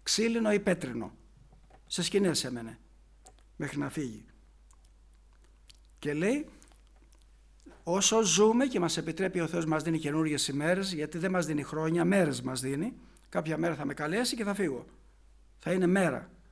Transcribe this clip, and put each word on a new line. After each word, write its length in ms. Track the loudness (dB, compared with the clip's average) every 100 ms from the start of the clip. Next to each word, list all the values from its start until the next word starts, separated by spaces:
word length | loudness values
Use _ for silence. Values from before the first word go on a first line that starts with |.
ξύλινο 480 | -2 2 2 2 2
ή 80 | 2
πέτρινο. 520 | 2 0 -2 -6 -8 -12 -20 -20 -20 -20 -20 -20 -10
Σε 160 | -4
σκηνές 400 | 0 2 2 2
έμενε, 340 | -2 -6 -10 -16 -20 -20 -20 -20 -20 -20 -20 -10
μέχρι 240 | -8 -6
να 100 | -6
φύγει». 360 | -6 -8 -10 -18 -20 -20 -20 -20 -20 -20 -20 -20 -20 -20 -20 -20 -20 -20 -20 -20 -8
Και 140 | -4
λέει, 320 | 0 0 0 -4 -16 -20 -20 -20 -20 -20 -20 -20 -20 -20 -20 -20 -12 -2
Όσο 340 | 0 4 4
ζούμε 440 | 4 6 6 6 2
και 140 | 2
μας 180 | 0 -2
επιτρέπει 420 | -4 -2 -2 0
ο 80 | -2
Θεός, 180 | -2 0
μας 180 | 0
δίνει 160 | 0 -2
καινούργιες 480 | 0 0 0 0 -2
ημέρες, 460 | 0 0 0 -2
γιατί 240 | -4 -6 -4
δεν 140 | 0
μας 140 | 0 0
δίνει 180 | -2
χρόνια, 420 | -2 -2 0 2 4
μέρες 360 | 4 4 0
μας 200 | -4 -4
δίνει. 320 | -4 -2 -4 -6 -20 -20 -6
Κάποια 280 | -4 -2 -2
μέρα 180 | -2 -2
θα 100 | -6
με 80 |
καλέσει 420 | -4 -2 0 -2 -2
και 80 |
θα 100 | -4
φύγω. 320 | 0 -2 -2 -10 -20 -20 _ -20 -20 -20 -10
Θα 120 | -2
είναι 140 | 2 4
μέρα. 440 | 4 2 0 -8 -20 -20